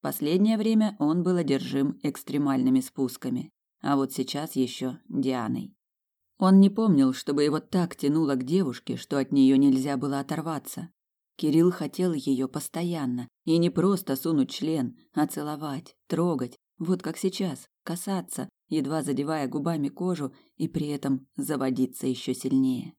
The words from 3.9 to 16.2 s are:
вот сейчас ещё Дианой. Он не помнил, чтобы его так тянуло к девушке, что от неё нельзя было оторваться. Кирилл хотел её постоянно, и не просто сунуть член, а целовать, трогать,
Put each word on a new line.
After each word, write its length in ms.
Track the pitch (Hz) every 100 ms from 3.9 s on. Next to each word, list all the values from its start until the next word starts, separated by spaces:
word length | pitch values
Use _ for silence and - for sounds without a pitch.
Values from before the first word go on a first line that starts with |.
| 139
вот 160 | 135
сейчас 420 | - 127 143 147 131
ещё 420 | 123 - 127 127 _
Дианой. 640 | 135 135 131 113 123 - _ _ _ _ _ _ _
Он 200 | 190 190
не 100 | 196
помнил, 440 | 202 220 151 131
чтобы 300 | 131 - 143
его 160 | 147 151
так 340 | - 180 170 -
тянуло 400 | 143 151 151 135
к 80 |
девушке, 540 | 127 180 160 120 - 123
что 200 | - 139
от 140 | 131
неё 240 | 143 135 135
нельзя 420 | 139 131 135 139
было 220 | 143 139
оторваться. 680 | 139 151 160 151 - - 175 _ _ _ _ -
Кирилл 340 | 151 151 180
хотел 420 | 175 147 - 180
её 340 | 156 135 131 131
постоянно, 800 | 151 - 165 175 170 131 123 120 _ -
и 120 | 165
не 120 | 170
просто 460 | 175 180 196 196 135
сунуть 360 | 165 156 127
член, 460 | - 151 160 123 - _
а 120 | - 151
целовать, 720 | - 147 151 151 139 - _ _
трогать, 500 | 160